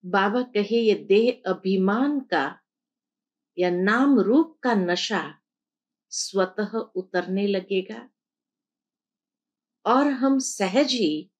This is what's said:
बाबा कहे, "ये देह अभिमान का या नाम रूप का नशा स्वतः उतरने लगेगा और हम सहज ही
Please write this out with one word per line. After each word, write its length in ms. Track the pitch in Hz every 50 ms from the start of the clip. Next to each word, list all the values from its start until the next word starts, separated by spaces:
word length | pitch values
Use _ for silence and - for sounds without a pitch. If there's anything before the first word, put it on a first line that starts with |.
| -
बाबा 360 | 180 180 196 196 208 208 247
कहे, 380 | 247 - - 208 208 202 226 233
"ये 160 | 233 214 196
देह 460 | 160 147 - 190 208 226 247 240 - _ 185
अभिमान 720 | 185 - - 190 190 190 190 190 202 233 269 294 294 277
का 420 | 254 _ 180 156 135 147 - _ _ _ _ _ _ _ _ _ _ _ _ _ _ _ _ _ _ _ _ 170
या 120 | 180 180
नाम 500 | 180 175 185 202 220 247 269 285 277 226
रूप 400 | 185 190 240 302 330 - - _ -
का 100 | 254 233
नशा 680 | 202 185 175 175 180 - - 220 185 156 147 156 _ _ _ _ _ _ _ _ _ _ _ _ _ _ _
स्वतः 680 | - - - - - 196 185 185 - - 214 202 - 226
उतरने 720 | - - _ 185 185 _ - 180 175 180 185 196 202 202
लगेगा 640 | 196 190 185 - 196 190 185 - 220 226 240 262 _ _ _ _ _ _ _ _ _ _ _ _ _ _ _ _ _ _ _ _ _ _ _ _ _ _ _ _ _ _ _ _ _ _ _
और 220 | 202 233 269 285 294
हम 320 | 277 233 254 269 277 269
सहज 520 | 262 - - - 202 185 185 254 294 262
ही 400 | 262 247 214 156 151 151 180 _ _